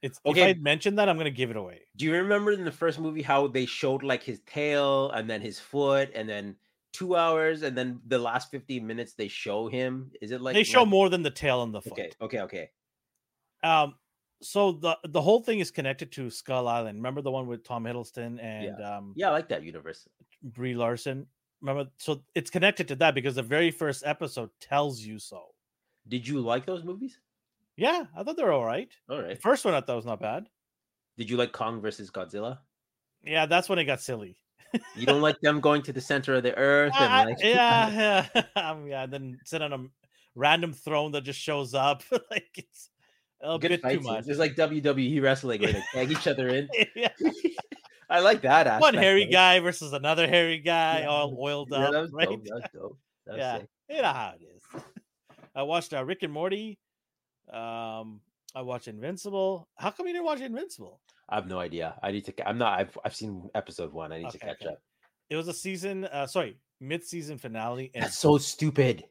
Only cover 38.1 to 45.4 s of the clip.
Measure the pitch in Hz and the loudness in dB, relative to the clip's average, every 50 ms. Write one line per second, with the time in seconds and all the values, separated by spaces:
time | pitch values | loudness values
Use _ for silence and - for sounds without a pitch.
38.1 | 202 190 165 - - 233 - - _ 208 175 156 156 156 147 143 139 135 131 131 | 4 4 2 2 0 -2 -2 0 _ -4 -2 -2 -6 -6 -8 -8 -6 -6 -6 -6
39.1 | 135 139 135 131 127 120 _ - 160 160 156 147 143 131 127 131 _ _ _ _ | -8 -8 -10 -10 -12 -14 _ -8 -6 -4 -4 -4 -6 -8 -10 -12 _ _ _ _
40.1 | _ _ _ _ _ 120 131 147 156 170 170 165 143 - - 156 156 147 151 156 | _ _ _ _ _ 2 4 4 4 4 2 -4 -6 -10 -6 -2 0 0 0 0
41.1 | 143 147 127 139 135 - - - 151 143 139 120 120 139 131 143 143 131 - - | -4 -6 -6 -6 -10 -6 -4 -4 -2 -2 -2 -2 0 2 4 4 2 0 -2 -2
42.1 | 254 226 - _ 208 208 - _ _ - - _ _ - - _ _ _ _ _ | -2 -2 -2 _ -6 -6 -6 _ _ -18 -18 _ _ -20 -20 _ _ _ _ _
43.1 | _ _ _ _ _ _ - 147 165 160 143 170 180 170 175 127 139 - 139 120 | _ _ _ _ _ _ -6 -4 -4 0 2 2 0 2 2 0 0 0 0 -2
44.1 | 113 110 117 139 143 147 160 151 131 151 160 151 156 151 139 147 139 135 131 123 | -4 -4 -4 -4 0 0 0 0 2 2 0 2 2 0 2 2 2 2 2 2
45.1 | 151 147 135 135 135 135 | 2 4 4 4 4 4